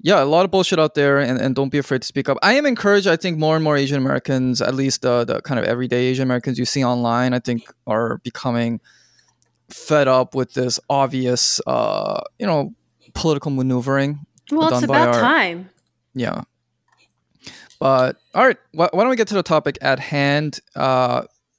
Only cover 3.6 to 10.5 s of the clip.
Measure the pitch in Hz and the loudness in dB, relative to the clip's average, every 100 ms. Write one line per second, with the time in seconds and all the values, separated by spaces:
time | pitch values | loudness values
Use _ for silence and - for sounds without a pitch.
3.6 | 156 147 139 143 131 131 - 131 127 120 | 2 0 0 0 0 -2 -2 -2 0 0
4.6 | 123 131 135 - 127 120 120 - - 123 | -2 0 -2 0 0 0 0 -4 -4 -2
5.6 | - 120 127 123 127 127 131 123 135 120 | -2 -2 -2 0 0 0 0 -2 -2 -4
6.6 | 123 143 123 123 120 120 127 123 127 117 | -4 -2 0 0 0 0 0 -2 -2 -6
7.6 | - - - 110 117 120 123 - 131 120 | -6 -18 -4 -2 -2 -4 -8 -8 -4 -2
8.6 | 117 117 _ _ _ _ _ _ _ _ | -2 -4 _ _ _ _ _ _ _ _
9.6 | _ - - 151 135 131 127 135 127 | _ -20 -2 2 4 4 2 -2 -4